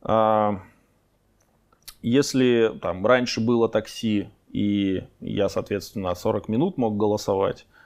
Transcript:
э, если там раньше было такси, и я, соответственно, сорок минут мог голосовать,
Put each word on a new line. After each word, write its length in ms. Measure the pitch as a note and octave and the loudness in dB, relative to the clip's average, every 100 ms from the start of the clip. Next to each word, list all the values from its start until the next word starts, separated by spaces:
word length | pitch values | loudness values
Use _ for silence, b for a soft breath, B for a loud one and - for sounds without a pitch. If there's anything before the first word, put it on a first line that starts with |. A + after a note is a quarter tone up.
э, 540 | - A2 A2 G#2+ G#2+ G2+ b b b _ _ _ _ _ _ _ _ _ - - | -2 2 4 4 2 -2 b b b _ _ _ _ _ _ _ _ _ -20 -10
если 680 | A#2+ B2+ C#3+ C3 B2+ A#2+ A2 - | 0 2 2 2 4 4 2 0
там 240 | F2 F2+ G#2 | -6 -2 4
раньше 340 | B2 B2 - | 4 2 -2
было 280 | A2+ A#2+ A#2 | 0 2 2
такси, 600 | A2+ G#2+ - A2+ G#2 G2+ - _ | 0 -4 -6 -2 -2 -4 -12 _
и 500 | - G#2 G2+ G2 F#2 - _ | -4 0 0 0 -2 -6 _
я, 280 | - G#2 G2 | -8 -2 -2
соответственно, 640 | - - G2+ - - F#2+ | -2 -4 -6 -6 -8 -6
сорок 340 | F2+ A2+ G#2+ - | -4 -2 -4 -2
минут 300 | A2 F3 F#3 | -2 -2 0
мог 180 | A2+ G#2 | -2 0
голосовать, 720 | G#2+ G#2 - F#2+ G2 - - b | 0 0 -2 0 0 -4 -14 b